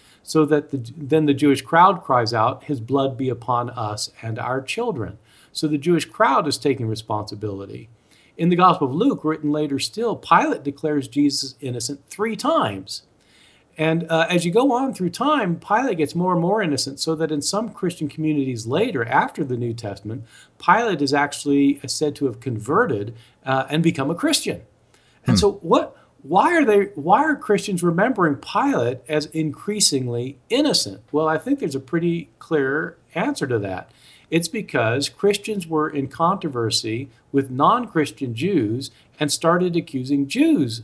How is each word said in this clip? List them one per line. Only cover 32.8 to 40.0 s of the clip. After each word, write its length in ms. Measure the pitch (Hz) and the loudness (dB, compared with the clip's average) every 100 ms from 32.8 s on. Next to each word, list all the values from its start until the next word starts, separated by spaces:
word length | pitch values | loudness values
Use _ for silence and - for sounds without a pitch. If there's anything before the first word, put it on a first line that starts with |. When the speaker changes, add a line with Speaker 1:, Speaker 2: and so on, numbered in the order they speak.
| 175 - _ | -6 -12 _
Speaker 1:
answer 320 | 165 233 277 127 | -4 -4 -2 -2
to 140 | 117 | -2
that. 320 | 101 92 - _ - - - | -2 -8 -10 _ -20 -20 -2
It's 200 | 165 170 | -2 -2
because 600 | 226 - 139 113 123 139 | -6 -4 0 0 0 -4
Christians 600 | - 202 202 - 208 165 | -2 0 0 -4 -6 -2
were 200 | 160 156 | -2 -2
in 200 | 147 131 | -2 -6
controversy 1000 | - 165 196 170 123 113 - 113 113 139 _ _ | 0 0 0 -4 -2 -2 -2 -4 -6 -8 _ _
with 200 | 139 135 | -2 0
non-Christian 840 | 127 160 233 233 160 143 - 127 | 2 4 2 0 -2 -2 -4 -6
Jews 560 | 113 165 185 107 120 135 _ _ - | -2 0 0 0 -2 -8 _ _ -4
and 100 | 151 | -4
started 440 | - 165 175 180 170 | 0 2 4 2 -2
accusing 500 | 160 131 | -4 -6